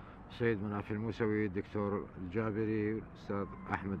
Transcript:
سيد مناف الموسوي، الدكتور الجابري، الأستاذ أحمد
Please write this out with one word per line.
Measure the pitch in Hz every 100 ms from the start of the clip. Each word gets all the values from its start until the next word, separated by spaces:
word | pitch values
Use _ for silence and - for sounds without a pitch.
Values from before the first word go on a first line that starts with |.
| - - - -
سيد | 117 107
مناف | 104 101 98
الموسوي، | 104 113 - 113 107 107
الدكتور | 92 - 107 101 98 - 85
الجابري، | 90 101 110 104 107 107 104
الأستاذ | 110 - - - 101 95 - -
أحمد | 98 95 95